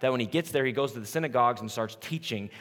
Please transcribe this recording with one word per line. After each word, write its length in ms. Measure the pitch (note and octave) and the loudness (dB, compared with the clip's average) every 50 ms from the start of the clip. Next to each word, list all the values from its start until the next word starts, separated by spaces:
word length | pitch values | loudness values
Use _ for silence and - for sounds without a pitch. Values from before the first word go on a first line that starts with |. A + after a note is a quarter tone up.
that 100 | - C3 | 2 2
when 100 | C3 B2 | 4 2
he 60 | A#2 | 2
gets 240 | G2 - E3 E3 - | 2 2 0 0 2
there, 160 | - C#3+ C3+ | 2 2 2
he 60 | C3 | 2
goes 200 | A#2 C3+ C#3 C3+ | 2 2 0 0
to 80 | A2 A#2+ | -2 -6
the 60 | G#2+ | -8
synagogues 560 | - - D#3+ D#3+ D3 B2 B2+ A#2+ A#2+ A#2+ G#2 | -4 -2 -2 -2 2 4 4 4 4 4 0
and 80 | A2 A2 | -4 -6
starts 260 | - A#2 A2 G#2+ - - | -4 -2 -4 -4 -4 -10
teaching 520 | - - D#3+ D#3+ - - A#2+ G#2 G2+ G2+ - - | -8 -6 -6 -6 -4 -4 -4 -4 -4 -8 -10 -14